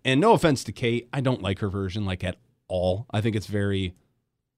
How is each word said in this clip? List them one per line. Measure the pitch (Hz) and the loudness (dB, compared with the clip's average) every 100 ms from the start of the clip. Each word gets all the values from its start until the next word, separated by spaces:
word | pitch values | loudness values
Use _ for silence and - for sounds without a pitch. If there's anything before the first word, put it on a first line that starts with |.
And | 127 131 | 0 4
no | 214 | 6
offense | 196 165 131 | 6 4 2
to | - | -4
Kate, | - 120 120 - | -4 -2 -2 -4
I | 139 | -4
don't | 127 127 | -2 -2
like | 95 98 | -2 -2
her | 104 | -4
version, | 101 95 107 | -4 -4 -4
like, | 98 92 | -4 -4
at | 90 - _ _ - | -6 -8 _ _ -6
all. | 92 92 95 - | -2 0 0 -2
I | 107 | -2
think | 113 | 0
it's | 104 90 | -2 -2
very, | 101 101 98 92 - _ _ _ _ _ | -2 0 0 -2 -6 _ _ _ _ _